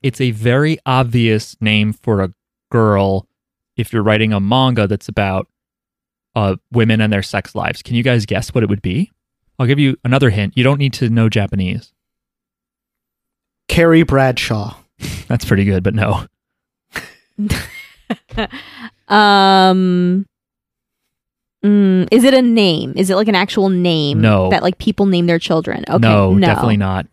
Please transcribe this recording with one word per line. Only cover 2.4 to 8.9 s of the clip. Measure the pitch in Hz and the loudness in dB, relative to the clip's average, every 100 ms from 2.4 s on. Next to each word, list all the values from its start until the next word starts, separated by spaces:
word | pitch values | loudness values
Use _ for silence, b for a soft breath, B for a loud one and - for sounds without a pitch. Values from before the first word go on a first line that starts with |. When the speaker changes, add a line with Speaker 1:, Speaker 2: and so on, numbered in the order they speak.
| _ _ _ | _ _ _
Speaker 1:
girl | 120 110 101 98 95 - _ _ _ _ - | 0 2 2 0 -2 -6 _ _ _ _ -10
if | 110 | -4
you're | 113 | -2
writing | 104 107 110 | 0 0 0
a | 104 | 0
manga | 98 131 131 117 101 | 0 0 0 0 -2
that's | 98 - | -2 -6
about, | 104 101 95 - _ _ _ _ _ _ _ _ 113 | -4 -4 -4 -8 _ _ _ _ _ _ _ _ -4
uh, | 101 92 _ | -2 -4 _
women | 120 113 113 | 0 0 2
and | 110 | 0
their | 101 | -2
sex | 95 104 - 104 | -4 -8 -8 -8
lives. | - - | -8 -8
Can | - 117 | -6 -2
you | |
guys | 123 120 101 | 0 -2 -2
guess | 101 - | -6 -4
what | 127 | -2
it | 107 | -2
would | 101 | -2
be? | - | -4